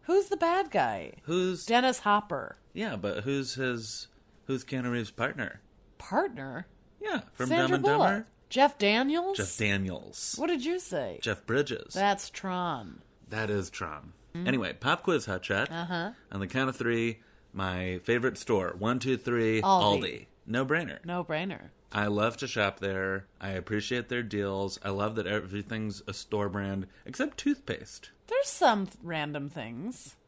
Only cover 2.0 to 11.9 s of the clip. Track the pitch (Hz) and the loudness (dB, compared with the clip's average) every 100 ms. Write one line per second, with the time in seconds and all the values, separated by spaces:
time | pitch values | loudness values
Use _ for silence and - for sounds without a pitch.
2 | 208 208 208 143 - - - 175 214 110 | 4 4 2 -6 -6 -12 -12 -6 -4 -2
3 | 101 98 113 139 131 127 131 117 110 - | -2 -2 0 0 -2 -2 -2 -2 -6 -10
4 | - _ _ - - 131 - 131 123 120 | -12 _ _ -14 -4 -4 -2 -2 0 -2
5 | 107 - 127 143 104 - - _ - _ | -4 -2 -2 -2 -6 -8 -20 _ -20 _
6 | - 208 392 233 135 127 - - - _ | 0 0 0 -4 -8 -10 -12 -20 -20 _
7 | 427 320 - - 254 320 262 370 403 427 | -4 -4 -6 -4 2 4 4 4 4 6
8 | 196 202 226 _ _ 247 285 285 202 220 | 4 2 -4 _ _ 4 4 6 4 4
9 | 269 320 370 392 98 - 104 101 95 85 | 2 0 0 -2 -2 0 0 2 0 -4
10 | 50 - - - 311 330 277 359 - 165 | -10 -10 -6 -2 0 0 0 -4 -2 -4
11 | 113 85 113 101 - 123 147 120 - | -4 -4 -4 -4 0 2 2 -4 -6